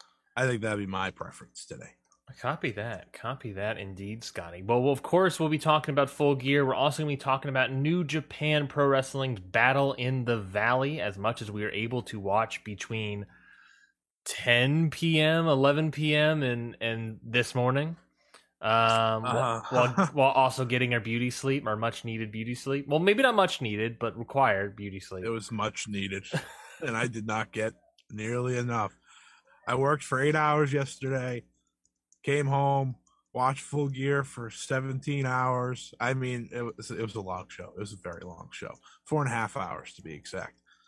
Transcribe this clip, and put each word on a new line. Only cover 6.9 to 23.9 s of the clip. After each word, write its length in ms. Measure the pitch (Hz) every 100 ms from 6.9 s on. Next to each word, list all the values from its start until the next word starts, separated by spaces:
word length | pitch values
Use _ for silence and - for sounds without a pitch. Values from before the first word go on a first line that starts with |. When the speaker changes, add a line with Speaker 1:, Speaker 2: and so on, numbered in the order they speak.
| 143
Speaker 2:
gonna 100 | 151
be 40 | 135
talking 320 | 135 135 147
about 200 | 131 123
New 320 | 135 147 180
Japan 640 | 147 156 - - 151 151 139
Pro 180 | 147 143
Wrestling's 520 | 135 131 139 131 107
Battle 520 | 92 113 123 135 139
in 320 | 127 123 131
the 140 | 120 117
Valley, 600 | 95 104 113 127 135 151
as 160 | 101 98
much 240 | 107 120
as 80 | 107
we 120 | 104
were 80 | 104
able 300 | 104 113 123
to 140 | - 110
watch 460 | 98 104 113 -
between 640 | 110 98 - 113 104 101 101 - - - - _ _ _ _ _
ten 640 | - - 123 120 131 156 160
P 320 | - 165 156
M, 260 | 156 165 165
eleven 440 | 135 139 143 156
P 240 | 147 151
M, 280 | 151 151 156
and, 320 | 131 120 117 -
and 380 | 113 113 113 110
this 320 | 117 120 120
morning. 420 | 127 123 135 156 165 _ _ _ - _ -
Um, 600 | 110 113 113 113 113 110
Speaker 1:
Uh-huh. 360 | 120 120 123 113 -
Speaker 2:
while, 220 | 127 123
while, 120 | 127 170
Speaker 1:
<laughs> 60 |
Speaker 2:
while 160 | 147 135
also 340 | 131 127 131
getting 300 | 123 123 123
our 60 | 120
beauty 300 | 107 117 123
sleep, 360 | - 135 139 110
our 100 | 107
much-needed 540 | 113 - 117 110 110
beauty 220 | 107 113
sleep. 320 | 120 139 139 139
Well, 120 | 156
maybe 220 | 185 214
not 120 | 262
much 260 | 214 180 -
needed, 380 | 113 104 113